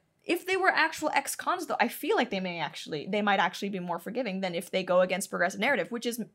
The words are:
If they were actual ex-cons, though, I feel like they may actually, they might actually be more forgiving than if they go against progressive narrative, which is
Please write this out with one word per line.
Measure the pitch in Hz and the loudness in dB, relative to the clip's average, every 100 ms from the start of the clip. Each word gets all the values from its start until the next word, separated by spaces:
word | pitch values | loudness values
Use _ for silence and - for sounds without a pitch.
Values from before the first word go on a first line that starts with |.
| _ _ | _ _
If | - 349 370 | -2 -2 0
they | 381 | 2
were | 370 | 4
actual | - 311 - 302 | 4 2 2 0
ex-cons, | - 285 - - 330 330 | 0 0 -4 -2 -2 -2
though, | - | -2
I | 226 | -2
feel | - 285 415 | -2 0 2
like | 254 | 2
they | 196 | 0
may | 185 170 | -4 -4
actually, | 147 - - 151 165 | -6 -6 -8 -6 -2
they | 208 | 0
might | 208 196 | 2 4
actually | 180 - 202 | 2 0 -6
be | 202 | -4
more | 175 165 | -4 -6
forgiving | 196 240 247 190 | -4 -4 -4 -2
than | 190 | -2
if | 170 175 | -2 -2
they | 190 | -2
go | 180 180 | 4 4
against | 185 185 202 | 4 2 -2
progressive | 190 175 196 | 0 0 2
narrative, | 233 262 165 | 2 2 0
which | 233 | -2
is | 240 233 202 | -4 -4 -8